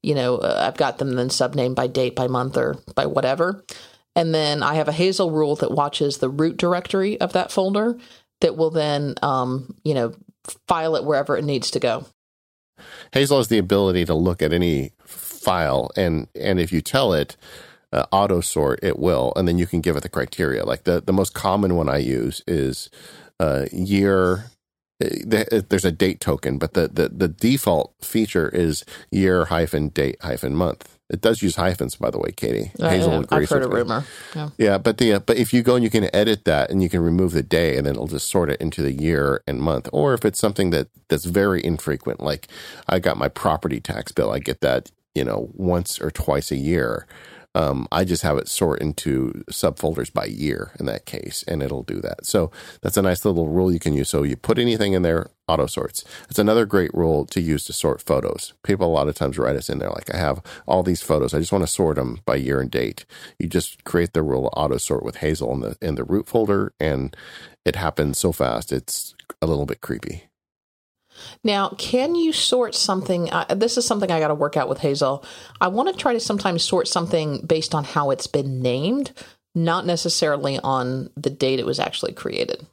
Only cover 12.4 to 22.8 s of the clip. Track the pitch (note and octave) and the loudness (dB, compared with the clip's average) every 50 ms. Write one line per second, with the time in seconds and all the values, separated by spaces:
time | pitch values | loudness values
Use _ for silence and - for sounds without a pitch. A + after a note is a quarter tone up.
12.4 | _ _ _ _ _ _ _ _ - - - - - - - C3 C#3+ C3+ C#3+ C3+ | _ _ _ _ _ _ _ _ -20 -20 -20 -20 -20 -2 2 2 4 6 4 4
13.4 | A#2 G#2+ A#2 G#2+ F#2+ F#2 G2+ G2 G2+ F#2+ F2+ F2+ F2 D#2+ E2 D#2 F2 F2+ F2 - | 4 4 4 2 4 4 4 4 4 4 2 2 2 2 2 2 4 2 2 2
14.4 | - D#2 E2 F2 F2+ F2 D#2+ C#2 C2+ - _ _ _ - - - - - - - | 0 2 2 2 2 2 2 0 -2 -4 _ _ _ -20 -16 -14 -14 -14 -14 -2
15.4 | - - F#2 F2 E2 C#2+ C2+ C2+ - - - - F#2+ F2 D#2+ D#2 - - _ - | 0 0 2 2 2 2 2 0 0 -2 -2 0 0 2 2 0 -2 -6 _ -6
16.4 | - G2+ F#2+ F#2 E2+ E2 F#2 E2 - - - C3 C3+ A2 F2 D2+ C#2+ - - _ | -2 0 2 2 0 0 0 -2 -2 0 0 2 2 4 2 2 0 -2 -6 _
17.4 | - - - - - - - _ _ _ - - - - - G2 G2+ G2 F#2 F2 | -20 -20 -20 -20 -20 -20 -20 _ _ _ -2 -2 -2 2 2 2 4 4 2 0
18.4 | F2 - - E2 D2 C#2 B1+ - - F#2 - - C#2 F2+ E2+ B1+ B1 B1 - - | 0 -2 -2 0 0 0 0 0 0 -2 -2 0 2 2 2 2 2 0 0 0
19.4 | F#2+ E2+ E2+ F2 F2 F2 - E2+ D#2+ F2+ D#2+ C#2+ - - - - B1 - - - | 2 2 2 2 0 0 0 0 0 0 0 0 -4 -4 -4 -4 -4 -4 -2 -2
20.4 | - C#2+ C2 G#1+ G1+ G#1 B1+ - _ - F2 E2+ - - F#2 G2 F#2+ - - - | -2 0 0 -2 -2 -2 -4 -2 _ 0 0 2 2 2 2 2 2 0 -2 -2
21.4 | - G2 F#2 G#2 G2+ F#2 F2 E2+ D#2 C2+ C2+ D2 C2+ B1+ C2 B1 A1+ C2+ D#2 - | 0 0 2 2 2 2 2 2 2 2 0 0 0 0 0 0 -2 -2 -4 -6
22.4 | - - F2 D2+ C2+ C2 C2 - | -4 -2 0 0 0 0 -2 -6